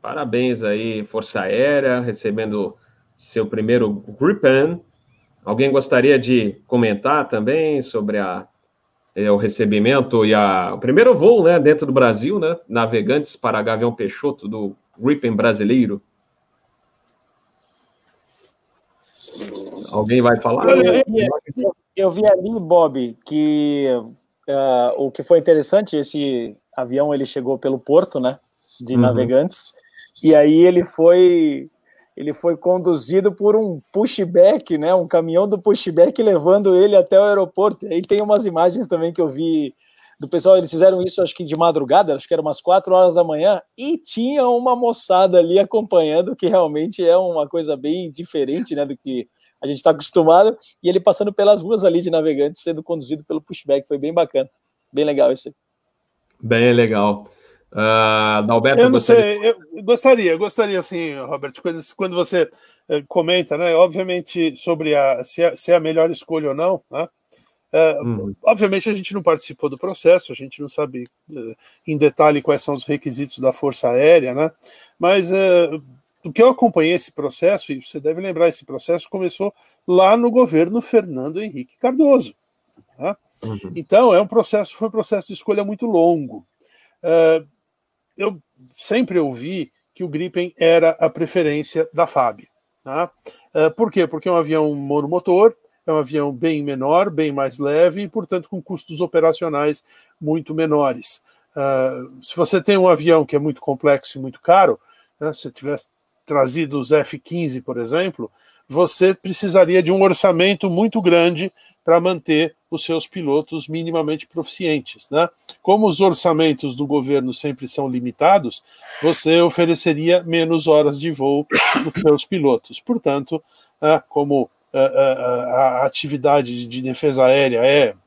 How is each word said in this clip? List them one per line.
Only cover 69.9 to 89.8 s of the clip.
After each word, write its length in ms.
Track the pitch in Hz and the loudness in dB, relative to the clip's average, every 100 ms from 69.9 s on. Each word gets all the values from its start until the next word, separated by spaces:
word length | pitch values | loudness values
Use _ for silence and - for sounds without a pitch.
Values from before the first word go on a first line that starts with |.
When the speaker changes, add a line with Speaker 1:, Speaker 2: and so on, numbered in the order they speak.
| 190 156 180 - | -2 2 2 0
Speaker 3:
a 40 | 123 | -16
gente 260 | 135 - | -16 -16
não 80 | 143 | -12
sabe, 400 | - 143 127 123 _ _ 151 | -8 -8 -8 -14 _ _ -16
eh, 200 | 113 110 _ _ - | -16 -16 _ _ -8
em 120 | 151 | 0
detalhe 440 | 147 - 151 147 | 0 4 2 2
quais 220 | 147 143 | 0 -2
são 100 | - | -2
os 120 | 139 - | -8 -6
requisitos 520 | 147 143 123 139 - | -6 -6 -10 -10 -4
da 120 | 131 | -4
Força 380 | - 143 127 123 | -2 -6 -4 -2
Aérea, 440 | 120 147 170 127 | 2 4 4 2
né, 160 | 127 156 _ - - - _ | -4 -4 _ -20 -20 -20 _
mas, 320 | 170 196 175 | 0 0 0
eh, 400 | 190 190 180 165 156 135 127 _ _ | 0 2 2 2 -4 -14 _ _ _
do 80 | 170 | -10
que 100 | 151 | 4
eu 60 | 240 | 4
acompanhei 460 | 254 240 175 160 | 4 0 2 0
esse 180 | 175 - | 0 -4
processo, 600 | - 143 - 175 196 - | -8 -8 -2 0 0 -6
e 80 | 135 | -12
você 180 | - 151 | -10 -8
deve 220 | 143 160 | -6 -6
lembrar, 260 | 190 160 170 | -8 0 0
esse 160 | - | 0
processo 460 | - 135 - 170 - | -12 -12 -6 -6 -6
começou 440 | 190 180 - 202 _ _ _ - | -6 -6 -6 -8 _ _ _ 0
lá 300 | 180 190 226 | 4 6 4
no 160 | 240 | 2
governo 500 | 233 247 160 170 226 | 2 2 2 0 -2
Fernando 600 | - 233 190 131 139 165 | 0 0 0 -8 -8 -8
Henrique 360 | 214 139 127 _ | -10 -12 -16 _
Cardoso, 560 | 254 262 294 269 - _ _ _ _ _ _ _ | -4 2 4 4 0 _ _ _ _ _ _ _
né? 160 | 156 202 _ _ | -8 -8 _ _
Speaker 1:
Uhum. 300 | 113 104 92 165 | -12 -10 -10 -14
Speaker 3:
Então, 400 | 147 202 247 185 | 2 4 6 4
é 60 | |
um 40 | 202 | 2
processo, 500 | 226 - 208 196 - | -2 0 -2 -4 -8
foi 120 | 220 | -6
um 40 | |
processo 360 | 220 - 208 - | -6 -4 -6 -6
de 60 | |
escolha 300 | 196 - 208 | -14 -4 -4
muito 220 | 202 208 240 | -4 -6 -2
longo. 580 | 185 170 170 131 107 _ _ _ _ _ _ | 2 2 0 -4 -14 _ _ _ _ _ _
Eh, 400 | 170 165 160 160 156 _ _ _ _ _ _ - | 0 2 4 2 -4 _ _ _ _ _ _ -8
eu 220 | 208 180 _ _ 127 _ | -8 -8 _ _ _ _
sempre 440 | - 220 254 180 | -4 -2 0 -2
ouvi 520 | 147 120 139 185 147 _ | -2 -6 -10 -10 -10 _